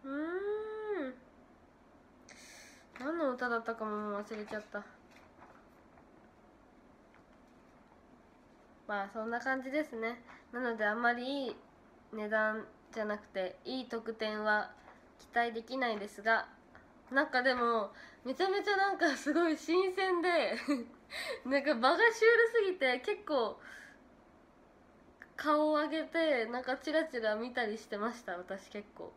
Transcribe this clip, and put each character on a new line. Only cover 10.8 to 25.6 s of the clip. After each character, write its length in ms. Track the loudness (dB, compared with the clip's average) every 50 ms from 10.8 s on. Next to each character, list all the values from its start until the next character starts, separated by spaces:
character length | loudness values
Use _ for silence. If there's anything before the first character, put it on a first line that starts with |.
| 0
あ 100 | 0 0
ん 80 | 2
ま 120 | 2 2 2
り 320 | 2 -2 -4 -4 -2 -4
い 20 | -4
い 40 | -6 -10 -14 -20 -20 -20 -20 -20 -20 -20 -20 -14
値 160 | -8 -6 -4 0
段 380 | 0 2 2 2 0 -2 -8 -12 -18 -20 -20 -12
じ 80 | -6 -6
ゃ 60 | -4
な 120 | -4 -4 -6
く 80 | -8 -10
て、 280 | -6 -4 -4 -4 -6 -10 -10
い 180 | -8 -6 -6
い 40 | -6
得 280 | -6 -8 -8 -6 -8 -6
点 300 | -4 -4 -4 -4 -2 2
は 280 | 2 2 2 2 -2 -10 -18 -20 -20 -20 -20 -20 -20 -20 -20
期 80 | -20 -2 0
待 200 | 2 2 2 -2
で 100 | -6 -8
き 140 | -6 -4 -2
な 120 | 0 0
い 60 | 0 -2
で 120 | -6 -10
す 120 | -12 -4
が、 280 | 0 2 2 2 0 -4 -14 -20 -20 -20 -20 -20 -20 -20 -20 -20 -16 0
な 140 | 2 2 2
ん 40 | 4
か 140 | 2 2
で 120 | 4 4 2
も、 380 | 4 4 2 2 2 0 -2 -6 -14 -20 -20 -20 -14 -8
め 80 | -8 0
ち 100 | 0 2
ゃ 60 | 2
め 120 | 2 2
ち 80 | 2 2
ゃ 60 | 4
な 160 | 4 4 2
ん 60 | 4 2
か 180 | 2 2 2
す 180 | 0 -2 0 2
ご 140 | 4 4 2
い 100 | 2 0
新 360 | 0 2 2 4 4 2 2
鮮 260 | 0 2 2 2 2
で、 360 | 2 2 2 4 2 2 -2 -4 -2 -2 -2 -2 -2 -8 -14 -20
<laughs> 460 | -20 -14 -12 -10 -8 -8 -8 -8 -4
な 140 | 0 0 2
ん 40 | 4
か 120 | 2 0
場 160 | 4 4 4
が 60 | 6 8
シ 60 | 6
ュ 0 |
ー 0 |
ル 80 | 4 6 6 6 6 8 8 6 4 4 2 2 2
す 40 |
ぎ 60 | 0 2
て、 220 | 2 0 0 0
結 240 | -2 -4 -6 -6 -4
構、 380 | -2 0 0 0 0 -4 -8 -14 -18 -18 -18 -18 -20 -20 -20 -20 -20 -20 -20 -20 -20 -20 -20 -20 -20 -20 -20 -20 -20 -20 -20 -20 -20 -20 -20 -20 -20 -20 _ -20 -20 -14 -4
顔 340 | 2 4 4 6